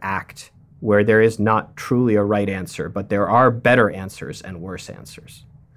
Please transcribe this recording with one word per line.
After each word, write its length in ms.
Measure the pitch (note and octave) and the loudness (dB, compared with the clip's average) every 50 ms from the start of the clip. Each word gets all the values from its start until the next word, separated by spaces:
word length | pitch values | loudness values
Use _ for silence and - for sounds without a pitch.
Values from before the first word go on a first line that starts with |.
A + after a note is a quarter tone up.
| - | -8
act 480 | G2 G2 F#2 - - - - - - _ - _ _ _ - | -6 -6 -6 -8 -10 -16 -20 -20 -20 _ -20 _ _ _ -8
where 240 | - A2+ G#2 G#2 G#2 | -2 2 2 4 4
there 180 | A2+ A2 A2 A2 | 4 4 4 4
is 160 | A2+ A2 - | 4 2 0
not 380 | G#2 A2 A2 A2 - - - | 0 0 0 0 -2 -6 -12
truly 400 | - - - C3+ B2 B2 A#2+ A2 | -16 -6 -2 0 0 2 2 2
a 60 | G#2+ G2+ | 2 2
right 240 | G2+ G#2+ G#2 G2+ G2 | 0 0 -2 -2 -2
answer, 400 | G2 F#2+ F#2 E2+ - - - E2 | -4 -6 -8 -10 -10 -10 -10 -8
but 200 | - G2+ F#2+ - | -6 -8 -6 -4
there 200 | G#2 G2+ G2+ F2 | -2 -2 0 2
are 240 | G#2+ A#2 B2+ B2+ A#2+ | 4 4 4 4 2
better 360 | A#2 - A#2+ B2 B2+ A2+ G2+ | 2 2 4 4 4 4 2
answers 520 | D2+ F#2+ F#2+ F#2+ - - - C2 - - - | 0 -4 -10 -12 -12 -14 -14 -14 -14 -14 -14
and 180 | F#2 F#2 E2+ | -14 -14 -14
worse 300 | E2 F#2+ F#2 - - - | -12 -12 -12 -14 -14 -16
answers. 540 | - G1+ G#1 - - - - - - - - - - - _ _ _ | -18 -18 -18 -20 -20 -20 -20 -20 -20 -20 -20 -20 -20 -20 _ _ _